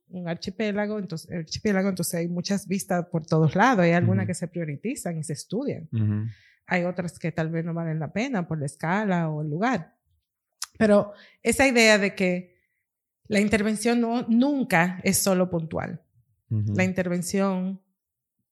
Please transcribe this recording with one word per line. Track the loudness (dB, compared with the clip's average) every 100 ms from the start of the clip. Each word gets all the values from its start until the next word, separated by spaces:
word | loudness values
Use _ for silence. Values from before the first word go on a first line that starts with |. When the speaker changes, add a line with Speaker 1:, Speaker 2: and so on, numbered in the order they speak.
| _
Speaker 1:
un | -10 -8
archipiélago, | -6 -8 -4 -2 -2 -2 -4
entonces, | -6 -8 -8
archipiélago, | -8 -8 -4 0 0 0
entonces | -2 -4 -2
hay | -4
muchas | -4 -2 -4 -2
vistas | -4 -2 -2 -2
por | -4 0
todos | 4 4 4
lados. | 4 6
Hay | 4
algunas | 4 4 2
Speaker 2:
Ujú. | 0
Speaker 1:
que |
se | -4 -6
priorizan | -6 -6 -6 -6 -6 -6 -6
y |
se | -6
estudian. | -8 -6 -6 -4 -6 -4
Speaker 2:
Ujú. | -2 0 0 -4 -10 _ _ -4
Speaker 1:
Hay | -2 -2
otras | -4 -6 -6
que | -6
tal | -2 -2
vez | -2
no | -4 -4
valen | -4 -4
la | -4
pena | -4 -2 -2 -2
por | -4
la | -4
escala | -4 -2 0 0 0 0
o | -2
el | -4
lugar. | -2 0 -2 -6 _ _ _ _ _ _ -16 -12 0
Pero | 4 4 4 -6 -20 _
esa | -2 4 4
idea | 6 6 6
de | 4
que | 0 0 0 -4 _ _ _ _ _ _ _ -4
la | 0
intervención | 2 2 0 0 0 2
no, | 0 -2 2
nunca | 4 4 2 2 2 2 0
es | 0 0
solo | 2 2 2
puntual. | -2 -4 -6 -6 -10 _ _ _ _ -6
Speaker 2:
Ujú. | -2 -2 0
Speaker 1:
La |
intervención | 0 0 -2 -2 -2 -2 0 -2 -4 -8 _ _ _ _ _ _ _